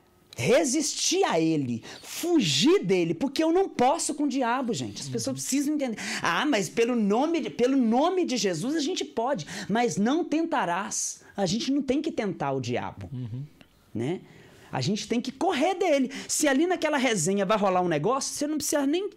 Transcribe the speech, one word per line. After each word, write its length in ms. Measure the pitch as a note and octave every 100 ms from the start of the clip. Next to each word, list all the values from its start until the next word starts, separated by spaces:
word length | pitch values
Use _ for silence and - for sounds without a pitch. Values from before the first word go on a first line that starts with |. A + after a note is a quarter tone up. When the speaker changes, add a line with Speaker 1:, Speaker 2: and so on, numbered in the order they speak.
| _ _ - -
Speaker 1:
Resistir 880 | C3 C4 D4 C#4+ C4+ - - F#4
a 160 | F4 F3
ele, 440 | D#3+ D#3 B2+ A#2 - -
fugir 840 | - - E4+ E4+ F3 C3+ A#3+ G4
dele, 300 | G3 F#3 E3
porque 300 | E3 C4+ D4
eu 80 | D#4+
não 180 | F4 G4
posso 440 | - B3 D#4+ - D4
com 80 |
o 40 | D4
diabo, 460 | B3+ A#3 B3+ B3
gente. 280 | E3 A2+ G#2
As 60 | C3+
pessoas 180 | B2 C4+
Speaker 2:
Uhum. 60 |
Speaker 1:
precisam 400 | C3+ - C4+ C#4+ D4+
entender. 220 | C4 G#3 G3 -
"Ah, 240 | - E3+ C#4
mas 220 | A3+ F3+
pelo 260 | - A#3 A#3+
nome 460 | G3+ G#3+ D#4+ D#4+
de, 80 | A#3
pelo 280 | - B3 C4+
nome 480 | A3+ A#3+ E4 F#4 C4
de 120 | B3
Jesus 380 | G3 E3 A3+ D#4+
a 40 |
gente 240 | C#4+ F#4 -
pode", 400 | - A#3+ B3 D3 G3 F#3+
mas 280 | A3 A#3+ E3+
não 260 | G#3+ D#4 -
tentarás. 1000 | D4+ E4 C#4 F3+ F3 G#3+ - - - - -
A 100 | F#3+
gente 260 | A3 B3+
não 100 | C#4
tem 200 | C4+ C4+
que 100 | D#4+
tentar 400 | E4 G#3 - C#3+
o 80 | C3+
diabo, 480 | A#2 A2+ F#2+ - F2+
Speaker 2:
Uhum. 300 | B2+ A#2+ B2 C#3+ - - _ _
Speaker 1:
né? 280 | G#2+ B2 F3+ - - - - -
A 100 | B2+
gente 260 | B2+ G3+ -
tem 140 | A#3
que 100 | B3+
correr 440 | - E4+ D4 E4 F#4
dele. 360 | F#4 C#4+ B3+ G3 -
Se 200 | - D4
ali 200 | C4+ F4
naquela 300 | F4 D#4 D4
resenha 480 | B3 G#3+ D#3 G3+ F#3+
vai 120 | G#3+
rolar 240 | G3+ F3+
um 60 | F3+
negócio, 460 | D3+ F3 C4+ - -
você 100 | D4
não 120 | D#4
precisa 280 | - D4+ C#4
nem, 240 | E4+ G4